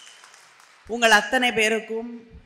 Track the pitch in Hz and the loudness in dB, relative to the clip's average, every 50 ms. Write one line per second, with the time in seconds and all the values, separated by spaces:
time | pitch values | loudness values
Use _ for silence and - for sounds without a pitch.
0 | - - - - - - - - _ _ _ _ - _ _ _ _ - 220 240 | -20 -20 -20 -20 -20 -20 -20 -20 _ _ _ _ -20 _ _ _ _ -10 -4 0
1 | 233 226 214 208 214 - 262 254 247 247 214 220 214 214 226 214 220 - 220 226 | 4 4 4 4 2 0 -2 0 0 0 0 0 0 0 0 -2 -4 -8 -10 -10
2 | 233 233 240 233 - - - - - | -10 -10 -14 -16 -20 -20 -20 -20 -16